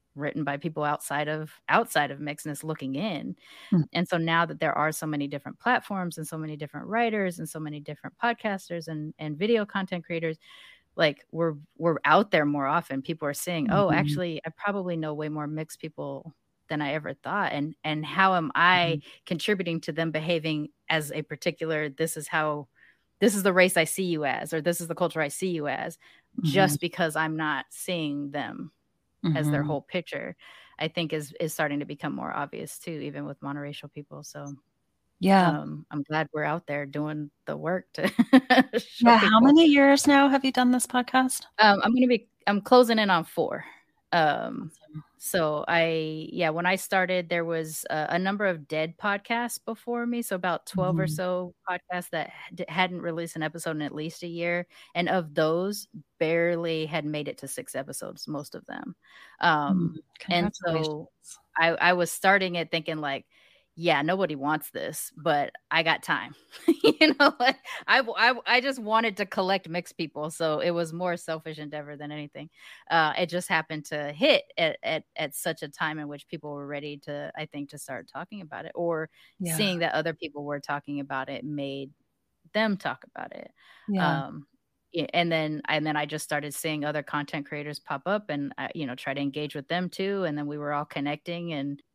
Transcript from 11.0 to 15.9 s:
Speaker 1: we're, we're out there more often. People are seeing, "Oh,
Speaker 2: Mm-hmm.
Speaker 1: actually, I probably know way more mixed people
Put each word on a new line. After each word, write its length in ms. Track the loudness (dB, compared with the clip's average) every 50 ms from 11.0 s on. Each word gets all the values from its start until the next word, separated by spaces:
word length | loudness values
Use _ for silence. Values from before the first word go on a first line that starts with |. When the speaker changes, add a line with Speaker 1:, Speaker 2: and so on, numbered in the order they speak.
| 2 2 2 0 _ _
Speaker 1:
we're, 240 | -4 -2 0 0 -2 -4 -10 -18 _
we're 200 | -2 0 0 2 2 4
out 240 | 6 6 6 6 4
there 140 | 2 2 4
more 220 | 2 2 0 0
often. 340 | 2 0 0 0 -2 -6 -6
People 260 | -4 -6 -6 -4 -4
are 60 | -4 -4
seeing, 380 | -4 -6 -4 -2 -2 0 2
"Oh, 160 | 4 4 4
Speaker 2:
Mm-hmm. 80 | 4 4
Speaker 1:
actually, 460 | 2 2 2 0 0 -2 -4 -4 -6 -8
I 40 | -10 -10
probably 400 | -6 -4 -4 -2 -2 -2 -4 -4
know 160 | -4 -4 -4 -4
way 140 | -4 -4 -4
more 180 | -4 -4 -6
mixed 320 | -6 -6 -6 -8 -8 -10 -12
people 560 | -12 -12